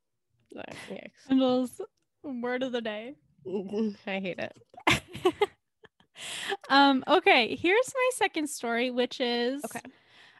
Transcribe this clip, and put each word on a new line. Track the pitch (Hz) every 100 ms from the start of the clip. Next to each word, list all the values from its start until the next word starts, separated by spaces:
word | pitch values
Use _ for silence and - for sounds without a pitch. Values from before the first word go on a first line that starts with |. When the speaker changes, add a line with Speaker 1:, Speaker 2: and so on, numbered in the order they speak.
| _ _ _ _ _ -
Speaker 1:
Ah, | - - -
yikes. | 196 - _ -
Speaker 2:
Angela's | 262 262 254 254 - - _ _ _
word | 302 247 240 247
of | 262
the | 240
day. | 220 208 233 294 _
Speaker 1:
<laughs> | _ -
I | 196 190 208 220 202 - 196
hate | 190 -
it. | - - _ - -
Speaker 2:
<laughs> | - - 359 359 - 415 _ _ _ - _ _ - - - - 403 -
Um, | 277 277 262 -
okay, | 330 403 302 214 -
here's | 330 415 523
my | 523 508
second | - 403 320 302
story, | - 233 233 247
which | 247 247 -
is | 240 240 240 277
Speaker 1:
Okay. | - 233 254 - _ - - -